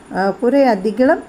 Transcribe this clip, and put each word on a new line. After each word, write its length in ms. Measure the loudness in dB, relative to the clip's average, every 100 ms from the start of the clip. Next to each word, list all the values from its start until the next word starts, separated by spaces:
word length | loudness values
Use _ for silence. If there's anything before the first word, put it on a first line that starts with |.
| -12
ആ, 180 | -4 -4
കുറേ 340 | -2 0 2
അധികം 580 | 2 0 -4 0 0 0